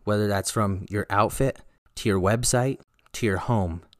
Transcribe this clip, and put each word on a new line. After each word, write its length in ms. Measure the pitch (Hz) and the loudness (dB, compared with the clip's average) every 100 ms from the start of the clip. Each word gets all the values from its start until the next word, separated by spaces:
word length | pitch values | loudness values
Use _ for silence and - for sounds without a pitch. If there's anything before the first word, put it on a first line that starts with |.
| - | -2
whether 220 | 104 104 | 0 2
that's 220 | 98 - | 0 -2
from 380 | 117 104 95 95 | 0 0 -2 -4
your 160 | 104 - | -6 -2
outfit 520 | 101 104 - 135 - - _ _ | 0 0 0 -2 -4 -14 _ _
to 160 | - 113 | -6 0
your 100 | 95 | 2
website 600 | 92 117 123 127 127 - - _ _ | 2 2 2 2 0 -4 -10 _ _
to 160 | - 113 | -4 -2
your 100 | 92 | 0
home. 460 | - 117 90 82 - _ | 0 0 0 -4 -10 _